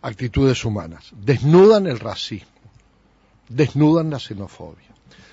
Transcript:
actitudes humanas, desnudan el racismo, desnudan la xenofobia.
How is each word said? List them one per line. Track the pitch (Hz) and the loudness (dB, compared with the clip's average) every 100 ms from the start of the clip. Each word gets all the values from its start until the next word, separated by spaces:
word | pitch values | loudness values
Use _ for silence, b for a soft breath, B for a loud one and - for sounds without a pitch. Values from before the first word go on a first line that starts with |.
actitudes | 127 110 127 139 135 123 117 | -12 -10 -6 0 0 0 -4
humanas, | 104 82 82 - | -8 -10 -18 -20
desnudan | - 101 127 139 170 202 214 185 | -10 -2 -2 4 6 8 6 2
el | 117 | -6
racismo, | 107 95 - 104 - _ _ _ _ _ _ _ _ _ _ | -10 -12 -12 -14 -16 _ _ _ _ _ _ _ _ _ _
desnudan | 117 120 139 151 165 156 | -2 -2 2 2 2 -2
la | 143 | -10
xenofobia. | - 101 95 - 80 80 _ _ _ b b | -12 -14 -16 -18 -20 -20 _ _ _ b b